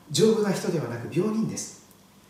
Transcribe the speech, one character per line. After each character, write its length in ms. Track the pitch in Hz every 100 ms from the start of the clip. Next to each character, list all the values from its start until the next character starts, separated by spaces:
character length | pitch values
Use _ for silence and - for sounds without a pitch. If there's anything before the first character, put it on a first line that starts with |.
| -
丈 240 | 147 220
夫 80 | 214
な 100 | 202
人 200 | - 190
で 80 | 165
は 80 | 117
な 100 | 117
く、 180 | 117 151
病 160 | 214
人 160 | 220 175
で 100 | -
す。 260 | - - - - - -